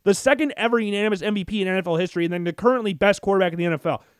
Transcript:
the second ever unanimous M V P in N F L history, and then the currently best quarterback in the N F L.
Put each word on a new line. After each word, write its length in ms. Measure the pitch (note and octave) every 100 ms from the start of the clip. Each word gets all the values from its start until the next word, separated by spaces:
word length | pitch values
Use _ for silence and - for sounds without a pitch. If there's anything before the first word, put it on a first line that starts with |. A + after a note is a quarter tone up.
| -
the 100 | G3
second 400 | - C#4 D4+ -
ever 220 | A3+ A#3
unanimous 420 | G#3 G3+ G#3+ G3+
M 140 | F#3+ G#3
V 100 | F3+
P 160 | G#3+
in 80 | F#3
N 80 | F#3+
F 100 | F3
L 100 | E3
history, 280 | F3+ F3 E3+
and 80 |
then 120 | F3 F3
the 100 | E3+
currently 400 | A3 B3+ G#3+ E3
best 260 | G3+ G3
quarterback 320 | - G3 F3+
in 60 | E3+
the 80 | E3+
N 80 | D#3+
F 100 | E3+
L. 180 | B2+ - _